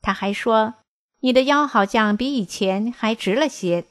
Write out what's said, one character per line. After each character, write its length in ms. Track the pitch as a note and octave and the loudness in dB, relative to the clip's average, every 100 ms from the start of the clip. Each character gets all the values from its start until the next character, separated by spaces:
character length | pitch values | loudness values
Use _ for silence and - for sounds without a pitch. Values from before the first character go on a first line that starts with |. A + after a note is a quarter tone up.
他 120 | - | -6
还 200 | F#3+ G3+ | -4 -4
说 420 | G3+ A#3+ A3 A3 - _ _ _ _ | -4 0 2 0 -4 _ _ _ _
：“你 100 | B3+ | 2
的 120 | B3+ | 4
腰 240 | C4+ C#4+ - | 4 2 2
好 180 | A3 G3 | 2 2
像 320 | A#3 G#3+ G#3 | 2 2 0
比 160 | B3+ | -2
以 100 | C#4 | -2
前 480 | F3+ - F#3+ F#3+ A3+ | -4 -2 -2 0 -4
还 220 | A#3+ A3 | -4 -4
直 220 | A3 - A3 | -2 -2 0
了 120 | D4+ | -2
些。” 380 | - F3+ F3 - | -2 -2 -2 -4